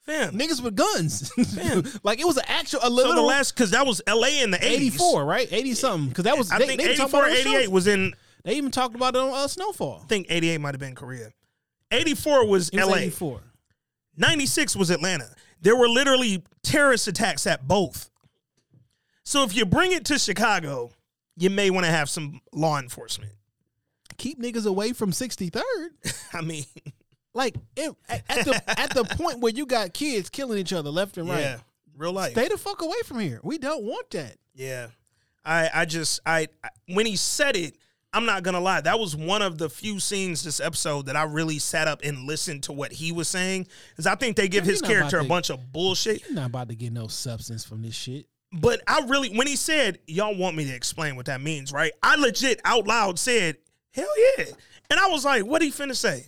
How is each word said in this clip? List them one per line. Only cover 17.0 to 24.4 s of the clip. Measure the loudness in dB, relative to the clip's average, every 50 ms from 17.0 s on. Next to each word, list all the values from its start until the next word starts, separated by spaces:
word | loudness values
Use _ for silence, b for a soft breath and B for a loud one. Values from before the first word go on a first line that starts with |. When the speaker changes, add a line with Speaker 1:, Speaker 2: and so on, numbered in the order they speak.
| 2 -2
Speaker 1:
attacks | -2 0 0 0 0 0 0
at | 0 -2 -2 2 2
both. | 2 4 2 0 -2 -12 -16 -16 _ _ _ _ _ _ _ _ _ _ _ _ _ _ _ _ _ _ _ _ _ _ _
So | 0 2 2 2
if | 2 2
you | 0 2
bring | 4 4 4 4 4
it | 2 0 0
to | 0 0 0
Chicago, | 0 -2 0 0 2 2 2 2 0 -4 -6 -6 -8 -10 -12 _ _ _ _ _ _ _ _ 0
you | 0 0
may | 2 4 2 2
wanna | 4 4 2 2
have | 2 2 0 -2
some | -4 -6 -6 -8 -10 -14 _ _ -6
law | -2 0 0 0 -2
enforcement. | -4 -8 -14 -16 -10 -10 -10 -10 -10 -16 -18 _ _ _ _ _ _ _ _ _ _ _ _ _ _ _ -18 -10
Speaker 2:
Keep | -10 -10 -8 -6